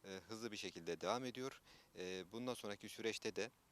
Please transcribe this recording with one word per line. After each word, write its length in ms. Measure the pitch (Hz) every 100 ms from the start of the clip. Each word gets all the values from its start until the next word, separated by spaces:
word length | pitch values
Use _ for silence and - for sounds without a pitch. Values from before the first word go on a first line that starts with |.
e, 40 | 98
hızlı 440 | 95 98 113 113
bir 40 | 104
şekilde 440 | 95 90 85 82
devam 240 | 90 117
ediyor. 380 | 127 117 131 - - - - -
E, 340 | 90 92 90
bundan 220 | 110 127
sonraki 340 | 117 104 101 104
süreçte 480 | - 110 104 113 98
de, 140 | 107 - -